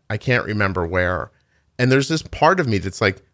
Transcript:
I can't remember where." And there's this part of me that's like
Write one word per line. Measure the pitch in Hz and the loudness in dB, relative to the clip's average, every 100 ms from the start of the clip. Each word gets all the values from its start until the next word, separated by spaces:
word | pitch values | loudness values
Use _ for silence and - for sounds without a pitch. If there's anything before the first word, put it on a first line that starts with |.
| - | -8
I | 107 | -6
can't | - 123 | 0 -2
remember | - 104 98 90 85 | 0 -2 0 0 -2
where." | 90 90 90 55 _ _ _ _ - | 0 0 -2 -6 _ _ _ _ -2
And | 123 | 2
there's | 135 139 | 2 2
this | 160 | -4
part | - - 156 185 | -6 0 2 4
of | 135 | 2
me | 104 | 0
that's | 92 - | -2 -2
like | 101 92 _ | -2 -2 _